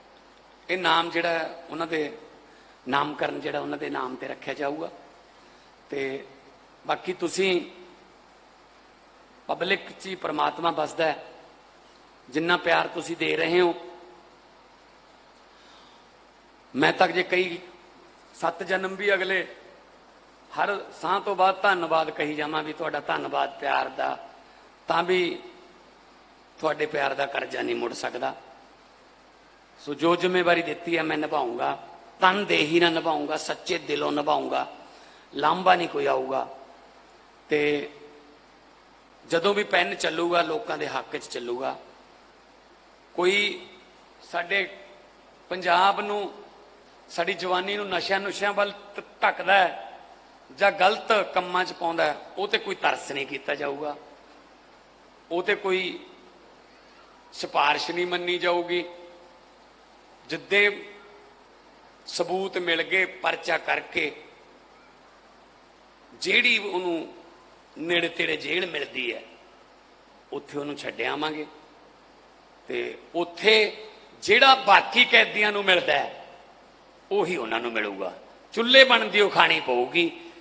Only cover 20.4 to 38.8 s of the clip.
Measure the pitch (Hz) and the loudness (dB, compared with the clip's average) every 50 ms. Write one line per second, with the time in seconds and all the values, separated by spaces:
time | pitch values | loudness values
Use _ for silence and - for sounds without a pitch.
20.4 | - - - 151 160 196 202 190 - - - - - 165 190 202 - 208 196 180 | -20 -10 -4 -2 0 0 -2 -4 -6 -12 -12 -6 -2 -2 -2 0 0 -2 2 4
21.4 | 185 190 185 185 - 202 190 180 165 156 165 160 160 156 156 - 151 151 151 147 | 4 4 4 4 4 4 4 4 2 2 2 2 2 0 -2 -4 -4 -4 -2 -4
22.4 | 151 151 156 156 151 156 151 - 160 151 147 143 143 - 160 147 143 139 143 139 | -4 -2 -2 -4 -4 -6 -8 -6 -6 -4 -4 -6 -4 -4 -4 -4 -4 -2 0 0
23.4 | 139 135 - - 143 139 135 135 131 131 131 135 131 135 131 - - - - - | -2 -2 -4 -6 -2 0 0 0 0 -2 -4 -4 -4 -4 -4 -6 -10 -18 -20 -20
24.4 | - - - - - - - - - - 165 165 175 175 185 185 175 170 175 - | -20 -20 -20 -20 -20 -20 -20 -14 -4 0 0 0 2 2 2 0 0 -2 -4 -10
25.4 | - - - - - - - - - - - - - - - - - - - - | -14 -18 -20 -20 -20 -20 -20 -20 -20 -20 -20 -20 -20 -20 -20 -20 -20 -20 -20 -20
26.4 | - - - - 156 156 147 147 151 151 151 143 139 139 135 135 139 139 - 135 | -20 -20 -14 -4 -2 -2 0 0 -2 -2 0 0 0 0 0 -2 -4 -2 -2 -6
27.4 | 127 123 127 123 120 120 120 120 120 117 117 - - 120 120 123 131 135 - - | -6 -4 -6 -4 -4 -2 -2 -2 -2 -4 -4 -4 -6 -6 -6 -4 -4 -4 -6 -8
28.4 | - - - - - - - - - - - - - - - - - - - - | -16 -20 -20 -20 -20 -20 -20 -20 -20 -20 -20 -20 -20 -20 -20 -20 -20 -20 -20 -20
29.4 | - - - - - - - - - 147 147 - 151 170 175 175 190 185 185 180 | -20 -20 -20 -20 -20 -20 -20 -16 -10 -8 -4 0 2 2 4 4 2 2 2 4
30.4 | 175 175 170 170 156 151 151 - - 170 170 160 156 156 156 151 151 151 160 143 | 4 4 4 4 2 -4 -6 -6 -4 -2 0 0 0 0 -2 -2 -2 -2 -2 -2
31.4 | 131 120 120 123 135 139 143 - - - - - - - - - 190 185 190 208 | -2 -2 -2 -2 -2 -2 -4 -4 -10 -18 -20 -20 -20 -14 -2 4 4 4 6 4
32.4 | 202 175 170 165 160 147 165 170 175 170 160 165 160 165 156 147 147 143 151 151 | 0 2 2 2 2 4 4 4 4 4 2 2 0 0 -2 -2 -2 -4 -4 -6
33.4 | - - 151 - - - 170 165 - 151 147 143 147 147 147 147 147 156 147 139 | -4 -6 -8 -8 -4 -6 -6 -4 -4 -4 -4 -2 -2 -2 -2 0 2 2 0 0
34.4 | 135 127 135 131 131 - - - - - - - - - - - - - - 139 | 0 -2 -2 -2 -4 -4 -10 -18 -20 -20 -20 -20 -20 -20 -20 -20 -20 -12 -6 0
35.4 | 147 151 170 185 180 185 180 175 170 151 - 143 139 139 135 131 131 127 135 131 | 2 2 2 4 6 4 6 6 4 -2 -2 -2 0 2 0 0 0 -2 -2 -4
36.4 | 127 - - - - - - - - - - - - - - - - - - - | -4 -4 -10 -18 -20 -20 -20 -20 -20 -20 -20 -20 -20 -20 -20 -20 -20 -20 -20 -16
37.4 | - - 151 147 147 147 147 143 143 - - - - - - - - - - - | -4 -2 0 0 2 2 0 -2 -4 -8 -14 -18 -20 -20 -20 -20 -20 -20 -20 -20
38.4 | - - - - - - - - | -20 -20 -20 -20 -20 -20 -20 -20